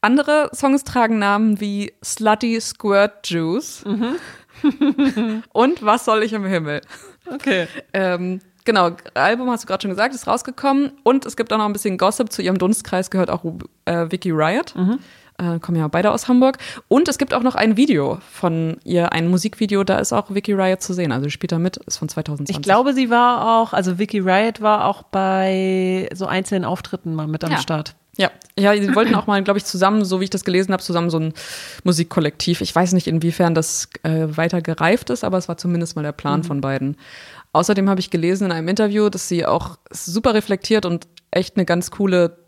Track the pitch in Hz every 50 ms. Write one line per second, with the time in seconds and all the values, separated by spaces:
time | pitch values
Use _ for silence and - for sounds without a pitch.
0 | - 214 240 277 285 - 294 302 302 - - - - 269 269 277 - - - 247
1 | 233 226 226 220 208 202 202 208 220 220 214 196 208 208 202 202 208 - - _
2 | - - - - 220 214 214 214 247 233 226 226 220 - - _ - 214 196 196
3 | 202 208 208 - _ - 175 170 165 160 170 233 311 - - - - 208 202 214
4 | 226 233 277 359 - - - - - _ _ - - 294 262 - - 277 - -
5 | 285 269 262 214 226 226 220 220 226 _ _ - 233 269 339 339 - 208 208 240
6 | - - 220 220 214 226 220 220 196 190 190 175 160 147 147 147 - _ - -
7 | - - - _ _ 359 320 285 - 277 220 185 170 156 - - - _ _ 196
8 | 190 185 180 175 180 180 185 190 - _ _ _ _ - 226 202 180 170 170 170
9 | - - _ - 135 185 220 240 254 254 247 226 - - 190 190 - 202 185 180
10 | 208 254 277 240 - - 208 247 - - 254 - - 277 269 277 285 269 277 -
11 | _ 226 254 269 - - - - 226 - 214 220 214 208 208 202 - 214 185 180
12 | 180 190 214 - 233 214 - - 190 175 185 190 185 185 220 - - - - 180
13 | 190 - - 190 185 - - 175 - 170 160 175 - - _ _ _ - 170 170
14 | 170 160 175 185 - 185 165 156 151 165 185 247 349 - - - 185 185 226 277
15 | - - - - _ _ _ _ 180 175 170 170 - - 175 165 156 151 - 165
16 | 185 208 - 226 - - 254 247 254 262 269 - - - - - - _ - 262
17 | 339 330 277 - 285 269 - 269 233 254 - - 208 226 220 196 269 302 240 156
18 | 139 139 - - - - - - - 180 165 165 160 160 165 - _ - 180 175
19 | 170 170 - - 165 170 180 185 165 214 - - 226 202 208 196 196 190 190 -
20 | 202 - 233 226 202 - 196 196 202 - 202 196 190 185 185 185 - - 185 180
21 | 180 156 123 123 139 147 147 - - 175 175 165 170 185 - - - - - -
22 | - 151 - - 156 - 151 143 143 143 - 151 143 190 190 220 247 269 277 254
23 | 262 233 233 240 240 247 247 240 - 220 226 226 226 220 - - 190 180 180 175
24 | 214 208 - 208 190 185 185 190 214 226 220 - 214 214 214 208 202 - 202 -
25 | - _ - 196 190 190 190 190 190 190 190 190 190 190 185 185 185 185 185 185
26 | 190 - - 180 190 - - 185 190 - - 190 175 - 180 185 - - - 185
27 | _ 170 160 156 156 156 156 156 - 165 156 151 139 - 165 151 151 - - _
28 | _ _ _ - 190 - - - - _ _ - 202 202 208 208 202 196 - 208
29 | 220 220 220 196 208 - 208 196 196 190 202 202 - - - 185 185 190 208 214
30 | 208 185 185 185 190 190 - 196 - - 185 180 190 190 196 185 - - 180 170
31 | 170 170 160 160 160 160 156 - - - - - - - - - - 185 180 156
32 | 170 165 - - 160 147 - - - - 175 - - - - 160 180 180 180 180
33 | - - 160 165 156 170 160 - 180 170 165 160 160 - - - - - _ -
34 | _ 160 160 160 160 156 151 160 160 175 - 175 160 170 160 - 160 165 196 247
35 | - - 247 247 - 208 185 185 180 - 170 - - 180 175 170 170 165 - 165
36 | 151 147 143 - - 147 143 147 170 175 151 143 135 135 135 135 135 135 143 _
37 | - - - - - - - - - _ _ 156 175 - 208 196 196 196 196 185
38 | 180 - - 175 160 170 185 196 202 190 170 165 160 165 190 196 220 208 202 214
39 | 214 208 196 185 - - 180 170 165 - - 170 - - 175 _ _ - - -
40 | - - 170 214 226 262 226 214 208 - 202 185 - - 220 214 - 180 170 170
41 | - _ _ - _ _ - 180 185 - _ - 185 - 175 175 180 - - -
42 | 202 196 180 180 175 170 170 _ _